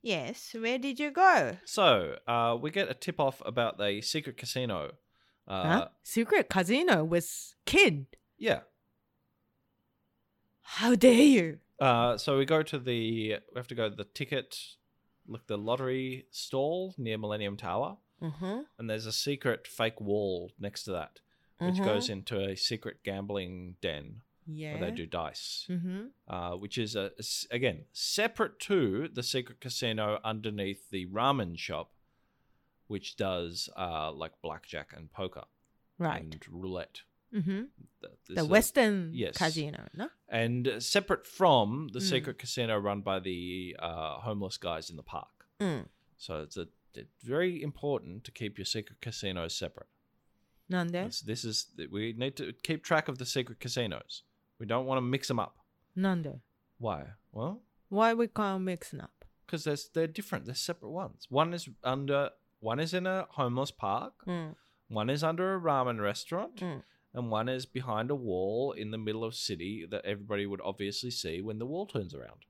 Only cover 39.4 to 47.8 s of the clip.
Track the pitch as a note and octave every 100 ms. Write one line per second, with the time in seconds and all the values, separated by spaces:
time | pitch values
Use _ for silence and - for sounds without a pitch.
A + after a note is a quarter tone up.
39.4 | D#3+ D#3+ D3 - - - B3+ _ _ A2+
40.4 | A#2 B2 B2 A2+ A#2+ G3+ G3 F#3+ - -
41.4 | F#3 C3 G#2 C3 D#3 A#2 F#3+ C3 C3 -
42.4 | B2+ - A2+ G#2+ G2+ G2+ G2 F#2+ F#2+ F2
43.4 | F2+ F2+ F2+ - E2+ E2 D#2 C#2 A2 G#2
44.4 | F#2+ - F#2 D#2+ D#2+ D#2+ - D#2+ - _
45.4 | _ _ G3 C#3+ - _ _ _ - D#2
46.4 | D2+ - E2 _ _ - - _ A#2 C#3
47.4 | F3+ F3 D3 -